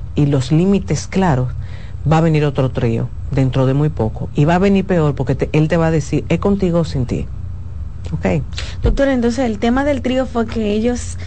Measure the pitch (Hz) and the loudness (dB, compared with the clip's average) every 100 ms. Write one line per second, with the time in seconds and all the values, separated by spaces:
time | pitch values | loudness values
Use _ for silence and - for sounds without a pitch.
0 | - - 143 143 - 156 185 196 - 151 | -6 0 2 2 2 2 4 2 0 -4
1 | - 190 185 127 123 - - - - - | -2 0 2 2 0 -4 -8 -10 -10 -4
2 | 139 160 165 156 147 147 131 - 123 113 | 0 2 4 4 2 0 0 0 0 0
3 | 120 - - 135 131 131 131 135 151 - | -4 -6 -4 0 2 2 2 2 0 0
4 | 110 - 127 - 147 175 202 196 185 180 | -2 -2 -6 2 2 4 4 2 2 2
5 | 151 131 135 127 - 156 156 170 160 160 | 2 0 -2 0 0 2 2 2 2 0
6 | - 147 - 170 202 202 185 170 156 139 | 0 -2 0 0 2 2 2 0 0 -2
7 | 120 98 - - - - - - - - | -2 -4 -4 -8 -10 -10 -10 -10 -10 -10
8 | - - 190 170 - - - - - - | -8 -4 0 0 -2 -6 -8 -2 0 2
9 | 277 254 240 233 247 202 233 254 285 277 | 2 2 0 0 -2 0 0 2 0 0
10 | 240 254 254 240 226 233 214 208 233 247 | 0 0 0 -2 -2 -2 -2 0 0 -2
11 | - - | -6 -8